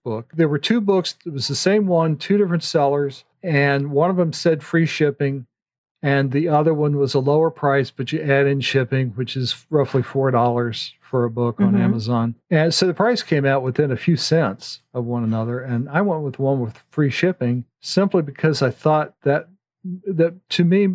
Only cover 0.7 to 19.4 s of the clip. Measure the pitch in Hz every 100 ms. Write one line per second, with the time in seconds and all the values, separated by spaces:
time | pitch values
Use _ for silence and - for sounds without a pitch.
0.7 | 233 202 190 - - 175 139 131 139 185
1.7 | 208 196 170 160 147 - 202 190 170 -
2.7 | 160 139 143 143 131 _ _ 185 143 143
3.7 | 139 143 143 175 185 165 - 170 156 -
4.7 | 170 160 - 147 143 143 139 123 _ _
5.7 | _ _ _ 143 139 139 139 170 151 156
6.7 | 151 147 143 135 143 135 151 160 - 143
7.7 | 139 131 - 131 156 151 139 139 139 127
8.7 | 135 123 131 127 101 120 131 123 - -
9.7 | 151 135 131 - 135 135 123 120 120 120
10.7 | 113 - - _ 127 120 113 120 113 196
11.7 | 196 120 113 107 117 117 117 - 160 165
12.7 | - 185 170 220 240 - 151 135 139 131
13.7 | 127 147 123 - 160 - 160 120 - -
14.7 | - _ 127 117 120 113 113 113 123 131
15.7 | 120 143 156 202 160 143 131 135 139 113
16.7 | - _ - 143 - 175 180 123 123 -
17.7 | _ - 190 196 185 143 - 160 143 131
18.7 | - 156 156 151 - 143 151